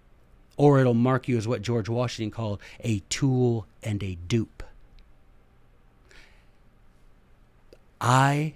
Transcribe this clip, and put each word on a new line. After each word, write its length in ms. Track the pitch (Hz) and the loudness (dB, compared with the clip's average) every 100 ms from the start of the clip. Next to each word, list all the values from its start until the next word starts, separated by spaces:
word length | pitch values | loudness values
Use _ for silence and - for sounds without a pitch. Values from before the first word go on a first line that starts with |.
| _ - _ - - - | _ -20 _ -20 -12 2
or 240 | 143 139 | 4 6
it'll 140 | 127 | 4
mark 340 | 117 123 131 - | 4 2 0 0
you 80 | 120 | -2
as 120 | 107 | -2
what 160 | 113 | -4
George 260 | 104 117 104 | -4 -4 -2
Washington 400 | 117 120 - 107 | -4 -4 -4 -8
called 320 | - 110 101 - - | -6 -6 -8 -12 -8
a 180 | 120 104 - | -4 -4 -4
tool 560 | - 139 127 123 117 - - | -2 0 2 2 0 -6 -10
and 220 | 110 104 | -6 -6
a 120 | 98 87 87 | -6 -10 -2
dupe. 340 | 117 - - - - - - - - - - _ _ _ _ _ _ - - - - - - _ _ - - - - _ - _ _ - - _ - | -2 -2 -10 -18 -20 -20 -20 -20 -20 -20 -20 _ _ _ _ _ _ -20 -20 -20 -20 -20 -20 _ _ -20 -20 -20 -20 _ -20 _ _ -20 -20 _ -4
I 540 | 113 131 139 143 156 | 2 4 4 0 -4